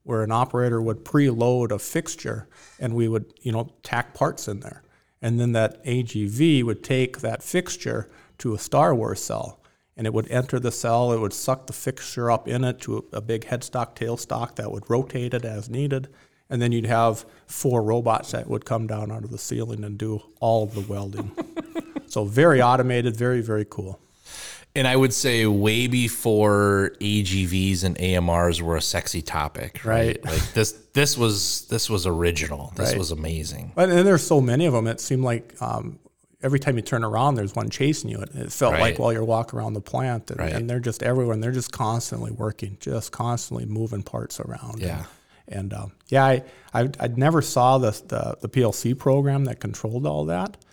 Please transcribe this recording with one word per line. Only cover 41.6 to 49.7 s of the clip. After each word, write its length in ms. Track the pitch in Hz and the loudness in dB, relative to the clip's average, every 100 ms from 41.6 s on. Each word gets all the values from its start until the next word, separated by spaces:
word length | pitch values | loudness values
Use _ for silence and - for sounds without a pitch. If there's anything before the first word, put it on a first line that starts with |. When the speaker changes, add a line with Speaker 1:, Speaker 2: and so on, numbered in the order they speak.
| - | -4
Speaker 1:
constantly 600 | - 110 117 - 117 113 | -4 -2 -2 -4 -6 -6
working, 460 | 113 110 - 101 101 | -4 -4 -4 -10 -8
just 320 | - 123 - | -6 -6 -6
constantly 520 | - 117 120 - 120 117 | -4 -2 -2 -4 -8 -6
moving 380 | 107 113 104 | -4 -4 -6
parts 360 | - 117 117 - | -6 -8 -8 -10
around. 420 | - 117 120 110 | -10 -10 -12 -8
Speaker 2:
Yeah. 240 | 90 80 85 - _ _ - | -6 -6 -10 -18 _ _ -12
Speaker 1:
And, 100 | 98 | -10
and, 160 | 95 | -8
uh, 120 | 101 101 - _ | -8 -12 -14 _
yeah, 160 | 135 135 | 4 6
I, 180 | 127 - - - | 4 -2 -18 -4
I, 160 | - 127 - | 0 0 -2
I 80 | 123 | -4
never 340 | 120 143 165 | 2 4 4
saw 360 | - 127 123 131 | 2 4 6 6
the, 140 | 117 104 - | 4 0 -6
the, 300 | 113 - - | -6 -4 -6
the 80 | 107 | -2
P 140 | 131 | 2
L 100 | 117 | 2
C 200 | - 117 | 2 -2
program 520 | 123 143 135 139 139 135 | 0 2 4 4 2 0
that 140 | 117 | -4
controlled 440 | 104 | -8